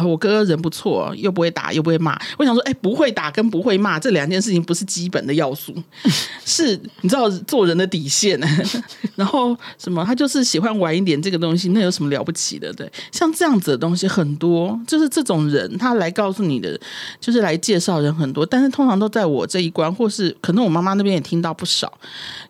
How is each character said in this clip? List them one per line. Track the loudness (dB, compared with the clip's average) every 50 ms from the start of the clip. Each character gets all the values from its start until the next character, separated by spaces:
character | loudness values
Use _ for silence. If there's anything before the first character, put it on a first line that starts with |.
| 0
我 | 0 0
哥 | 0 2 2
哥 | 2 2 2
人 | 2 0 0
不 | -2 -4
错， | -6 -4 -2 -2 0 0 -2 -4 -4
又 | -4 -4 -2
不 | 0 0
会 | 0 0
打， | -2 -4 -4 -2 -2
又 | 0 2
不 | 2
会 | 2
骂。” | 2 0 0 -2 -4 -6 -6 -2 0
我 | 0
想 | 2 2
说， | 2 0
哎， | 0 -2
不 | -2 -2 -2 0
会 | 2 2 0
打 | 0 -2 -4 -4
跟 | -2 0 0 0
不 | 0 0
会 | 0 2 2
骂 | 2 2 2 0 0
这 | 2 2
两 | 2 2 2 0
件 | 0 0
事 | 0 2
情 | 0 0 0
不 | 0 -2
是 | -4 -4
基 | -6 -6 -6 -4 -4
本 | -4 -2 -2
的 | 0 0
要 | 0 0 0 -2
素， | -6 -10 -12 -12 -12 -12 -14 -8 -2 0 0
<laughs> | 0 0 -2 -8 -10 -10 -6
是， | -2 0 0 2 0 0 -2 -4 -12 -6 -2
你 | 0 2
知 | 2
道， | 4 2 2
做 | 0 -2 -4 0 2 4 4
人 | 4 4
的 | 2 2
底 | 0 0 -2 -2
线。 | -2 0 0 2 2 2 2 2 0 2 0 0 -2 -4
<laughs> | -6 -8 -10 -10 -8 -8 -6 -2
然 | -2 -2
后 | 0 2 2 2 0 0 -2 -6 -14 -16 -10
什 | -6 -4
么， | -2 -2 0
他 | 0 0
就 | 0 0
是 | 0 2 0 0
喜 | 2 0 0
欢 | 0 0 0
玩 | 0 0 2 2
一 | 2
点 | 2 2 0 0
这 | 0 -2
个 | -2
东 | 0 0 0 0
西， | 0 2 2
那 | 2 2
有 | 2 2
什 | 0 0 -2
么 | -2
了 | -2 -2 -2
不 | -4
起 | -4 -4 -6 -6 -6 -8
的？ | -10 -10 -10
对， | -12 -14 -14 -14 -16 -14 -8
像 | -4 0 0 0 2
这 | 2 2
样 | 4 4 4
子 | 2 2
的 | 0
东 | 2 2 0 0
西 | 0 0
很 | 0 2 2 2 0 0
多， | 0 2 2 2 2 2 -2 -4 -6 -4
就 | 0 0 2
是 | 2 2
这 | 2 0 0
种 | 2 2 2 2 2
人， | 2 0 0 -2 -4 -2
他 | 0 0 2
来 | 2 0 0
告 | 0 0 0 0
诉 | 0 0 0
你 | 0 0 -2
的， | -2 -4 -6 -8 -10 -14 -14 -14 -14 -14 -16 -6
就 | -2 0 2
是 | 2
来 | 4 2 0
介 | 0 0 2 2 2
绍 | 2 2 2 2
人 | 2 0 0
很 | 0 -2 -2
多， | 0 -2 0
但 | 2 2 4
是 | 4 2
通 | 2 2 2
常 | 4 4
都 | 2 2 2
在 | 2 2 2
我 | 2 2 0 0
这 | -2 -2 -2
一 | -2 -2
关， | 0 0 0 0
或 | 0 0 0
是 | 0 0 0 -2 -2 -2 -2
可 | -2 0 2
能 | 2 4
我 | 2
妈 | 2 2 2
妈 | 2 2
那 | 2
边 | 2 2 0
也 | 0
听 | 0 -2 -2 -2
到 | 0 -2
不 | -4 -4 -4
少， | -4 -4 -4 -4 -6 -8 -12 -20 -18 -16 -16 -14 -14 -16 -16 -16